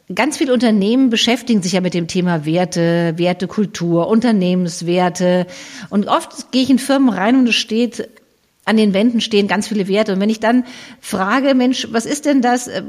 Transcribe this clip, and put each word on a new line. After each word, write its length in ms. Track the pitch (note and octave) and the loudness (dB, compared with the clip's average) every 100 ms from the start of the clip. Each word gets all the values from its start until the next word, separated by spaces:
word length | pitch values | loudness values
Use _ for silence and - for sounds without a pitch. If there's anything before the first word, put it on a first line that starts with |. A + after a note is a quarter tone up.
| - | -8
Ganz 220 | F#3 C4 C#4+ | -2 -2 -2
viele 160 | C#4 | 0
Unternehmen 580 | B3 A#3+ G#3+ G3 B3+ C4 | 2 2 2 2 2 2
beschäftigen 520 | A3+ - A#3+ - G#3+ | 2 0 0 0 0
sich 100 | F3 | 0
ja 80 | F#3 | -2
mit 140 | F3+ | 0
dem 120 | F3+ E3 | -2 -2
Thema 380 | F#3 F3 E3+ | -2 0 0
Werte, 680 | D3+ E3+ F3+ F3+ E3+ E3+ E3+ E3 | 0 0 0 0 0 0 0 0
Wertekultur, 920 | F3 F3 F3+ - G#3 - E3+ E3+ E3+ | -2 -2 -4 -2 -4 -4 0 0 2
Unternehmenswerte. 1400 | A3+ A#3+ G#3+ F3+ F3+ F3 E3 E3+ F3+ F3+ F3 F3+ F3+ F3 - - - G3+ | 2 2 2 2 0 -2 -4 -2 0 0 0 0 0 -2 -8 -18 -18 -4
Und 160 | G3 G3+ | -2 0
oft 440 | D#4 - - - | -2 -2 -12 -4
gehe 100 | B3 | -2
ich 80 | B3+ | 2
in 80 | B3 | 2
Firmen 300 | - C4+ C4 | 2 2 2
rein 280 | F#3 G3+ C4 | 2 2 2
und 120 | A#3+ | 2
es 60 | G#3 | 0
steht 520 | - A3 A#3+ - - - _ _ _ _ | -2 -2 -2 -4 -12 -16 _ _ _ _
an 120 | - A3 | 0 2
den 180 | G#3+ | 4
Wänden 260 | F#3+ A#3+ A#3 | 2 2 0
stehen 280 | - G3+ G3+ | 0 0 2
ganz 180 | F#3 G3+ | -2 -2
viele 220 | G#3+ F#3+ | -4 0
Werte. 240 | G3 G#3+ | 0 0
Und 80 | F#3+ | 0
wenn 100 | G#3 | 0
ich 80 | G#3+ | 0
dann 240 | A3 B3 B3 - - - | 2 0 0 -8 -20 -20
frage, 540 | - G3 F#3+ B3+ C4+ B3+ | -8 -4 -2 0 2 2
„Mensch, 320 | B3+ B3 A3+ | 2 0 -2
was 160 | A3 A3+ | -4 -4
ist 200 | D4 D4 | -2 0
denn 160 | C#4 | 2
das? 280 | A#3+ B3 - F#3 | 2 0 -2 -10